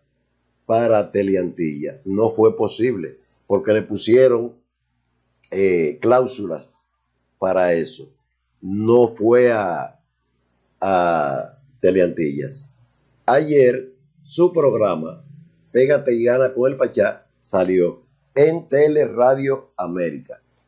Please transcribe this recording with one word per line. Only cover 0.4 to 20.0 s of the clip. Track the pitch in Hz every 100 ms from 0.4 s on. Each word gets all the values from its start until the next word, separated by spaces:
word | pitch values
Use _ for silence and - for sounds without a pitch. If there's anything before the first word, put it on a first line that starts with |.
| _ _ -
para | 113 117 107 101
Teleantilla. | 101 98 95 87 - 80 73 73 - 95
No | 101 113
fue | 110 110 -
posible, | 104 - 123 101 73 - _ _ -
porque | 101 107
le | 107
pusieron, | - 101 110 123 131 117 117 - _ _ _ _ _ _ _ _ -
eh, | 95 95 87 76 -
cláusulas | 113 123 127 - 95 78 - - _ _ _ _ _ -
para | 95 92 90
eso. | 85 78 - 67 _ _ _ _ _
No | 92 104 110 123 113
fue | 113 110 123 123
a, | 110 95 78 64 _ _ _ _ _ _ _ _ -
a | 95 92 87 82 69 65 - _ _ -
Teleantillas. | 92 92 85 85 76 71 69 - - _ _ _ _ _ -
Ayer, | 139 151 143 127 127 - _ _ _
su | - - 180
programa, | 175 139 110 101 80 80 - - - _ _ _
Pégate | 120 135 143 127
y | 117 120
Gana | 131 131
con | 120 131
el | 135
Pachá, | 127 113 104 - _ _
salió | - 95 92 92 85 - _ _ _ 135
en | 156 165 165
Teleradio | 139 151 151 127 110 127 135 139 135 - -
América. | 87 90